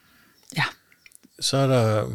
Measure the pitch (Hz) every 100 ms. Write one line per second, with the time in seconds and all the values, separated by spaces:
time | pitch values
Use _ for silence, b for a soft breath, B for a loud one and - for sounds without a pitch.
0 | b b b b _ - - - _ _
1 | - - _ - - 135 135 131 110 107
2 | 123